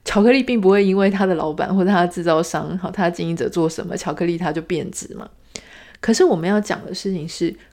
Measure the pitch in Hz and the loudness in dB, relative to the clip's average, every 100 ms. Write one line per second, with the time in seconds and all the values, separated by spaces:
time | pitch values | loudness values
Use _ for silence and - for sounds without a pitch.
0 | - 202 220 269 254 240 190 202 196 190 | -2 2 4 4 2 2 4 4 4 4
1 | 196 196 190 165 156 156 175 190 185 190 | 2 2 0 0 -2 -4 -2 2 4 4
2 | 175 175 170 160 165 156 156 180 175 185 | 2 0 0 2 0 -4 -6 -8 -8 -2
3 | 175 175 170 165 - 170 160 - 170 175 | -2 -2 -4 -2 -2 0 -2 -2 -8 -6
4 | 175 156 170 170 170 160 165 175 - - | -6 -4 -2 -2 -2 -4 -4 -6 -6 -10
5 | - - - - _ - - - - - | -14 -16 -18 -20 _ -18 -18 -20 -20 -6
6 | - 226 359 180 170 214 202 - - 190 | 0 4 4 4 2 0 0 -6 -8 -8
7 | 196 185 160 - 170 - - | -6 -6 -6 -4 -4 -4 -18